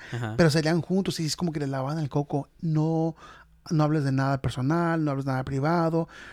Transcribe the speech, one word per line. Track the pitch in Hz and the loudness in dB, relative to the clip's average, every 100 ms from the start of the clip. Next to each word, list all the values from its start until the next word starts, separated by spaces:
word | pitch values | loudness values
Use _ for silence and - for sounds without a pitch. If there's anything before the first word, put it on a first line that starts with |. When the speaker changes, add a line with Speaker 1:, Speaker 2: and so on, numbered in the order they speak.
| - | -4
Speaker 1:
Ajá. | 120 117 113 | -6 -2 4
Speaker 2:
pero | 170 | 4
salían | 156 151 170 | 4 2 0
juntos | - 185 180 165 | 2 0 0 -2
y | 160 | -4
es | - | -2
como | 180 | -4
que | 156 | -2
les | 139 | -4
lavaban | 135 131 160 | -4 -4 -2
el | 147 | -2
coco. | 143 143 143 - - | -2 -2 -4 -6 -6
No | 165 156 156 165 165 156 - - - - - | -2 0 2 0 -2 -4 -14 -20 -20 -18 -2
"No | 156 | 2
hables | 151 156 | 4 2
de | 139 | 2
nada | 135 135 139 | 2 2 0
personal, | 135 127 131 165 170 165 | -2 -2 0 2 2 0
no | 151 | 0
hables | 135 139 | -2 -2
nada | 131 | -2
privado, | 127 139 147 175 165 165 165 - - | -2 -2 2 2 2 0 -2 -8 -20